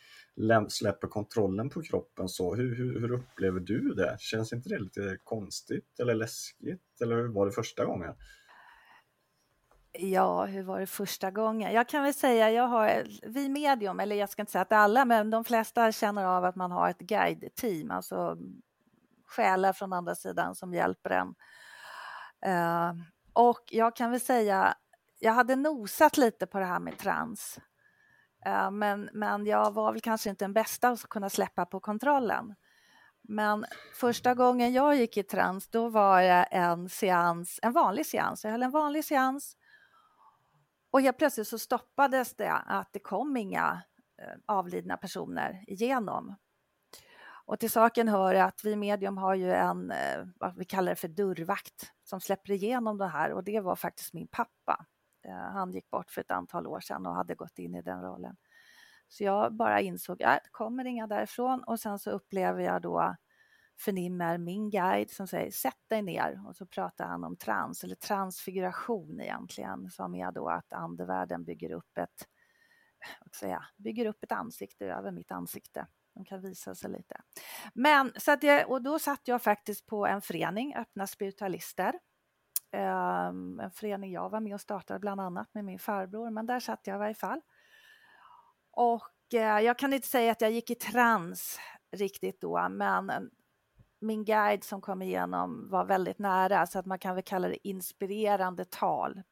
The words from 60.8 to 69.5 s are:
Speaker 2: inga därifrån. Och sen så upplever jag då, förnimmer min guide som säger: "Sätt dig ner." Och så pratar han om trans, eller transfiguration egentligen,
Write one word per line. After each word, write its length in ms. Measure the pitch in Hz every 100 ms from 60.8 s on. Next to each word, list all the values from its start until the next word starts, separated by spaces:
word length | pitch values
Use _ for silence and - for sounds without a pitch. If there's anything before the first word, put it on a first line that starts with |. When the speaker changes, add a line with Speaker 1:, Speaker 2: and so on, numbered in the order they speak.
| 254
Speaker 2:
inga 220 | 240 220
därifrån. 560 | 208 214 - 247 254
Och 160 | - 226
sen 200 | 214 202
så 100 | -
upplever 500 | 202 - 190 180 180
jag 200 | 175 180
då, 340 | 175 170 170 180 _ _ _ _ _ -
förnimmer 580 | - 190 175 180 170 175
min 320 | 170 190 214
guide 420 | 196 180 202 214
som 160 | - 190
säger: 240 | 170 -
"Sätt 280 | 202 262 - -
dig 120 | 220
ner." 460 | 202 165 156 190 202
Och 80 | -
så 100 | 185
pratar 400 | - 180 - 175
han 160 | 175
om 140 | 170 180
trans, 460 | - 202 - 180
eller 120 | 185 185
transfiguration 1300 | - 202 190 - - 185 185 - - 226 151 -
egentligen, 680 | 50 50 -